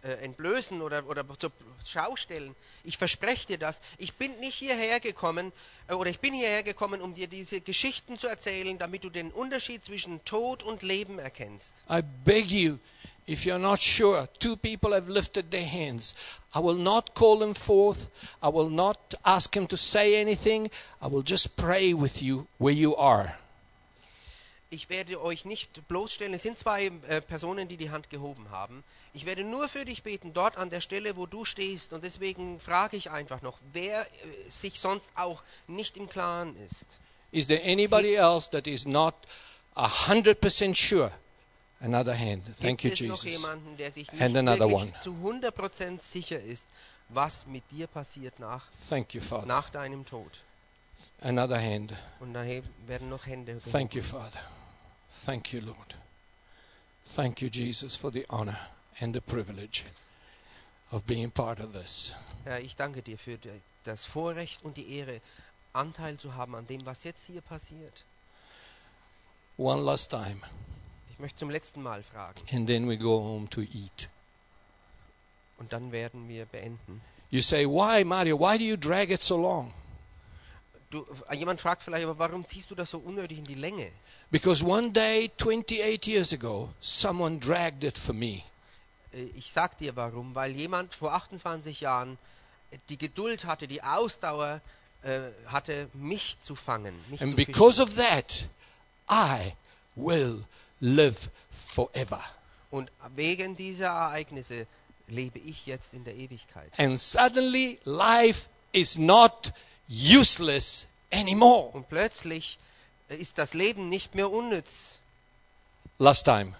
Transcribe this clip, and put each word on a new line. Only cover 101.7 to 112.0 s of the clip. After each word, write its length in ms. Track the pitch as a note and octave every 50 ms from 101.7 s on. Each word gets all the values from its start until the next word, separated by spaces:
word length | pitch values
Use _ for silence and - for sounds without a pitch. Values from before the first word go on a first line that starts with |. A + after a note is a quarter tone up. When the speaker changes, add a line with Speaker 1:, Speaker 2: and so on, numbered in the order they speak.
| - - B2 - - C3 C3 - - G#2 - - - - _ - - _ - _
Speaker 1:
Und 200 | - C3+ C3 B2+ _ _ - B2+ C3
wegen 400 | C#3 D3+ E3 F3+ F3+ F#3 F#3+ F#3
dieser 320 | F3 F#3+ F#3+ F#3 F3+ F#3
Ereignisse 800 | F3+ F3 E3+ E3 D#3 D3 D#3 D3+ - D3+ C3+ B2 - A#2+ A#2 A2+ _ _ _ _ _ - _ _
lebe 320 | - A2+ B2 C3 B2+ - A#2+
ich 280 | - D#3 D#3 - -
jetzt 280 | C3+ C3 B2+ - - -
in 80 | B2+
der 140 | B2 A#2+ G#2
Ewigkeit. 560 | A#2+ C3 C3 B2+ A2 - _ - - D2 - - -
Speaker 2:
And 200 | D3 C3+ C3 B2+
suddenly 800 | - - - A#3 B3 B3 A#3 C4 C4 C4 B3+ C4 C4 B3 A#3+ - -
life 640 | C3+ C#3+ E3+ G3 A3 A3+ A#3 A#3 A#3 A3 - - - _ _ _ _
is 260 | - F#3+ E3+ - - E3
not 540 | D#3 E3 G3 A3+ A#3 A3+ - - - - - - - - - _ _ -
useless 1000 | A#2 A2+ C3 D3+ A3 C#4 B3 - - - E3+ D#3 C#3 C#3 - - - - - - - _ _ _
anymore. 600 | - G3 G#3 F#3 F#3+ G#3+ A#3+ A#3+ B3 G#3+ C#3+ A#2
Speaker 1:
Und 160 | - C#3 B2+ _
plötzlich, 720 | D#3 E3+